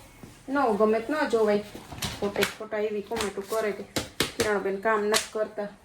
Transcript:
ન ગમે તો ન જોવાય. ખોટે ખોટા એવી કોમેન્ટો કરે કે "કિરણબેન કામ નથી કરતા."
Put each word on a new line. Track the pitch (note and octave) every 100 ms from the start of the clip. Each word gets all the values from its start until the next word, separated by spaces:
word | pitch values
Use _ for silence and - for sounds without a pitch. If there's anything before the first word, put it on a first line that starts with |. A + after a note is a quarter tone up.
| - - - - -
ન | C#4
ગમે | B3+ G3+ G#3+ A3
તો | A3
ન | D4+ C#4
જોવાય. | A3 G#3+ G#3 G#3 - - - - -
ખોટે | G3+ G3+
ખોટા | G3+ - G#3+ G#3
એવી | G#3+ G#3
કોમેન્ટો | G3 A3+ G3+ G3
કરે | G3 A3 G#3+
કે | - G3+ - - - - -
"કિરણબેન | A3 G3+ G3 G3
કામ | A3 A3
નથી | G#3 G#3+ -
કરતા." | A3 G#3+ - G3+ -